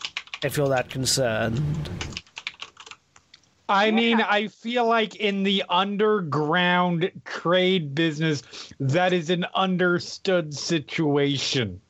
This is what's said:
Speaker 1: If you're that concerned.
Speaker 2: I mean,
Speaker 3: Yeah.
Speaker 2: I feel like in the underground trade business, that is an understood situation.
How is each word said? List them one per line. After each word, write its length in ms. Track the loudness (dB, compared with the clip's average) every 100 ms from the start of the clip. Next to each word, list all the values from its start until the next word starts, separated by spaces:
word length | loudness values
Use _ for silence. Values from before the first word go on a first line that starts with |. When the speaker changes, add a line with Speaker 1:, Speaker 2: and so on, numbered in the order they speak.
| -12 -12 -12 -6
Speaker 1:
If 140 | -4 -2
you're 100 | 0
that 220 | 0 -2
concerned. 720 | -4 -2 0 0 0 -2 -2 -2 -4 -6 -8 -10 -12 -14 -14 -12 -12 -20 -18 -20 -20 _ -20 _ -20 _ _ 0
Speaker 2:
I 200 | 2 4
mean, 280 | 4 4 2
Speaker 3:
Yeah. 80 | 2
Speaker 2:
I 200 | 0 -2
feel 360 | -8 -4 0 2
like 300 | 2 0 -2
in 260 | -2 0
the 220 | 0 0 0
underground 1400 | 0 0 0 2 2 0 -2 2 4 4 4 2 0 -2 -6
trade 720 | -12 -6 0 2 4 2 0
business, 480 | 0 0 0 0 -2 -6 -18 -18 -4
that 360 | 0 2 2
is 160 | 2 0
an 160 | -2 -2
understood 960 | 0 0 2 2 2 -4 -6 0 0 0
situation. 1300 | -8 -4 -4 -2 -2 0 2 2 0 -2 -2 -2 -6